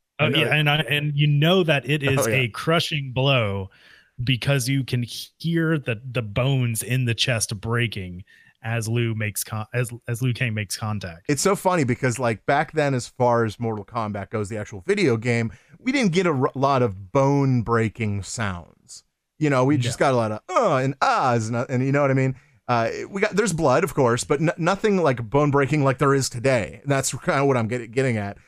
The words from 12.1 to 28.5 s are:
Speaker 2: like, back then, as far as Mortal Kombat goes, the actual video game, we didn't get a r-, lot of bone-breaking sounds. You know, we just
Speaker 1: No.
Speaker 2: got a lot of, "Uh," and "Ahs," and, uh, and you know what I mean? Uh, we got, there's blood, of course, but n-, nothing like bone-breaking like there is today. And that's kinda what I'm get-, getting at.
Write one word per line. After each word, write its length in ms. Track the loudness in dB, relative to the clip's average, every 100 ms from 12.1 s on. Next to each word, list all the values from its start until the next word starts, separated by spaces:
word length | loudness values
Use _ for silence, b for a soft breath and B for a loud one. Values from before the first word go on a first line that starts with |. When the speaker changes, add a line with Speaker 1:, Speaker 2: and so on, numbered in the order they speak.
| 0
Speaker 2:
like, 280 | -2 -2 0
back 240 | 0 0
then, 240 | 0 0 -2
as 120 | -6
far 380 | 0 2 2 0
as 140 | -2
Mortal 260 | -6 -6 -8
Kombat 460 | -6 -6 -6 -6
goes, 180 | -6 -6
the 80 | -8
actual 240 | -10 -8 -2
video 280 | 2 2 2
game, 380 | 0 0 -2 B B B
we 120 | -2
didn't 200 | 2 2
get 140 | 2 2
a 60 |
r-, 180 | 2 0 0
lot 260 | 2 2
of 300 | 2 -2 -2
bone-breaking 1120 | 2 4 4 4 2 2 2 0 -2 -4 -4
sounds. 800 | -6 -6 -6 -6 -12 _ _ -20 _ _ _ _
You 140 | 2
know, 120 | 4
we 140 | 4 2
just 220 | 0 2
Speaker 1:
No. 80 | 2
Speaker 2:
got 60 |
a 40 | 4
lot 140 | 0
of, 80 | -4 -2
"Uh," 280 | 2 2 2
and 180 | 0 0
"Ahs," 460 | 0 2 2 2 0
and, 80 | -4
uh, 120 | -2
and 160 | -2 2
you 60 |
know 100 | 2
what 80 | 2
I 60 | 2
mean? 200 | 0 -2 b b -2
Uh, 220 | 0 0 -4 -8
we 120 | -4
got, 140 | 0 0
there's 180 | 0
blood, 300 | 0 2 2
of 100 | 2
course, 300 | 2 2 2
but 180 | 0 0
n-, 80 | 0 0
nothing 400 | -2 0 2 2
like 240 | 2 0 0
bone-breaking 540 | 2 2 2 2 2
like 160 | 2 2
there 160 | 2 2
is 120 | 0
today. 520 | -2 0 0 -2 -6
And 100 | -2
that's 220 | -2 -2
kinda 320 | -4 -2 2 2
what 100 | 2
I'm 120 | 0
get-, 240 | -4 -4
getting 260 | -2 0 -2
at. 220 | -4 -10 b